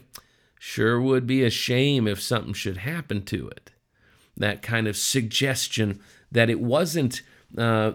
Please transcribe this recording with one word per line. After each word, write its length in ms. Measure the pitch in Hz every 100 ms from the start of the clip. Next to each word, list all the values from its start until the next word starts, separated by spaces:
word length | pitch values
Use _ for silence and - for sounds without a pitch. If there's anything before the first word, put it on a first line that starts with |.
| - - _ _ _ _
sure 420 | - - 110 120
would 280 | 131 131 123
be 160 | 131
a 60 | 120
shame 580 | - - 123 143 139 107
if 120 | 101
something 340 | - 117 82
should 240 | 101 104 92
happen 440 | 117 170 - 104
to 240 | - 95 57
it." 220 | - - _ _ _ _ _ _ -
That 260 | 104 98
kind 240 | - 117 107
of 100 | 101
suggestion 1000 | - 135 113 - 135 127 - - 104 98 - - -
that 180 | 120 117
it 100 | 110
wasn't, 640 | 117 143 175 165 123 - - _ _ -
uh, 360 | 117 110 107